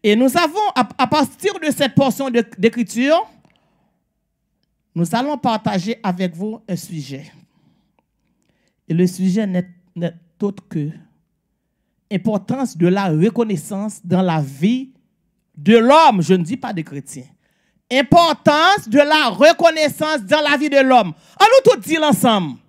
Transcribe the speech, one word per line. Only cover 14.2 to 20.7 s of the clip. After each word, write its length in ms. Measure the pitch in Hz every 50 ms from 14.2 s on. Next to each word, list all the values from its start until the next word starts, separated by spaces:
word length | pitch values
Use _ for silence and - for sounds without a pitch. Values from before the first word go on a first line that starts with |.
la 200 | 190 180 160 156
vie 500 | 143 131 135 131 160 208 247 254 269 262 _ _ _ _ _ _ _ _ _ _ _ _ _
de 220 | 156 143 185 226 233
l'homme. 420 | 226 247 285 320 320 294 226 185
Je 140 | 156 139 190
ne 80 | 185
dis 140 | 170 156 247
pas 160 | 262 - -
des 120 | 214 170 151
chrétiens. 400 | - 143 139 139 - - 135 127 147 _ _ _ _ _ _ _ _ _ _ _ _
Importance 1000 | 247 269 262 - - 349 339 330 302 - _ 320 294 302 320 370 403 415 - 226
de 100 | 208 285
la 300 | 285 294 311 311 294 240
reconnaissance 960 | 185 180 269 320 330 - 349 330 320 320 302 285 - - 302 302 311 277
dans 180 | 196 190 - 214
la 160 | 202 294 285
vie 120 | 277 302
de 120 | 302